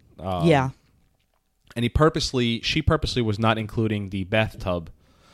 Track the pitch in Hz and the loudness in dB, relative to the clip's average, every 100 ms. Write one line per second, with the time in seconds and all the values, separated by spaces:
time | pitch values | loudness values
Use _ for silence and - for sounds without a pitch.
0 | _ - - 92 165 143 131 - _ _ | _ -12 -6 0 4 4 2 -6 _ _
1 | _ _ _ _ _ _ _ - 120 - | _ _ _ _ _ _ _ -4 0 4
2 | 151 160 127 131 120 117 - 160 151 156 | 2 2 -2 0 0 0 -2 -2 0 0
3 | - - 113 104 113 110 107 - 110 104 | 0 -2 0 0 0 0 -2 -2 -2 -2
4 | 98 98 92 110 110 - 98 87 82 - | -4 -6 -2 0 0 -2 -4 -4 -6 -18
5 | _ _ _ | _ _ _